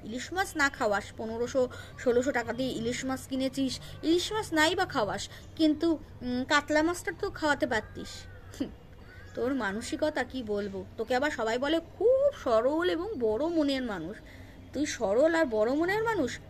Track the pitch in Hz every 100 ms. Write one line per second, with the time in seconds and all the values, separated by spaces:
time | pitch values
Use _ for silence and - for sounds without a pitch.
0 | 214 247 - 349 392 320 277 - 233 202
1 | - - 220 226 240 269 247 - - -
2 | 262 240 254 254 233 226 262 214 226 247
3 | 262 262 - 262 262 262 262 - - -
4 | 302 349 349 427 415 320 311 370 370 277
5 | 202 196 - - - - 311 294 339 311
6 | - - 247 247 254 294 294 302 311 349
7 | - 339 403 - 302 285 285 226 - -
8 | - - - - - - 277 - - -
9 | - - - - 240 277 208 202 247 311
10 | 302 302 254 262 214 202 202 190 185 -
11 | 220 254 294 294 220 240 285 330 330 -
12 | 427 523 571 - 277 220 247 311 359 330
13 | 381 359 220 214 311 330 285 269 247 190
14 | 160 214 - - - - - 262 294 -
15 | 208 220 311 330 311 220 220 285 349 415
16 | 453 415 247 -